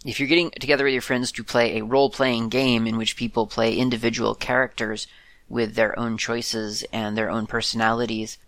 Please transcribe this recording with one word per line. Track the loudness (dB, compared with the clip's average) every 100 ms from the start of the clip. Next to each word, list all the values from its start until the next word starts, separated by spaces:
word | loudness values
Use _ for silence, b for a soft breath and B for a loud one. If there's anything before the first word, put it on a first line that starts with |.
If | -8 -2
you're | 2
getting | 2 2
together | -2 0 4
with | 4
your | 2
friends | 0 0 -2
to | -6
play | 0 2 2 0
a |
role-playing | 2 4 4 2 0 2 0
game | 2 4 4
in | 2 0
which | -2
people | -2 -2 -2 -2
play | 2 2 2
individual | 0 2 0 0 0
characters | 0 0 0 0 -2 -6 -6 -10 B B B B
with | -2 -2 2
their | 0 0
own | -4 -4
choices | -4 -4 -4 -6 -6 -8 -6
and | -4 -4 -2
their | -2
own | -2 -2
personalities, | -4 -2 0 2 2 -2 -4 -8 -12